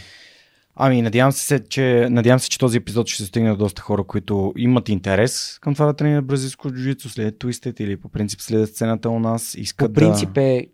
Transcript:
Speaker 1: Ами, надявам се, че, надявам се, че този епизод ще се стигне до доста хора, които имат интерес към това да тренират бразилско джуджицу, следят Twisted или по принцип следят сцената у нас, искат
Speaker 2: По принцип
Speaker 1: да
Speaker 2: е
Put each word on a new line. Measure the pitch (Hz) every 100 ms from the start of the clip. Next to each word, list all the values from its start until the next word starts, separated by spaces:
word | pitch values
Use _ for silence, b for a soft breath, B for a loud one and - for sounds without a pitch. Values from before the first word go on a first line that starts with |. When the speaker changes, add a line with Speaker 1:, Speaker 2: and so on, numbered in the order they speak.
| B B B B B B B -
Speaker 1:
Ами, | 131 127
надявам | 113 113 135
се, | 135 - 143
че, | - - 127 120 120
надявам | 120 117 127
се, | -
че | -
този | 127 113
епизод | - 110 110
ще | -
се | 101
стигне | 117 113
до | 104
доста | 104 -
хора, | - 101
които | 95 104 87 101 95 -
имат | 120 123 113
интерес | 98 98 95 123 - - -
към | 143
това | 143 151
да |
тренират | 143 151 147 135
бразилско | 139 131 - 139
джуджицу, | 127 131 135 117
следят | 113 107 107
Twisted | 123 120 127 113
или | 104 95
по | -
принцип | 107 104 -
следят | - 110 107
сцената | - 113 110 117
у | 113
нас, | 113 113 - -
искат | 104 - 117
Speaker 2:
По | 107
принцип | 165 104 -
Speaker 1:
да | 139
Speaker 2:
е | 135 127 -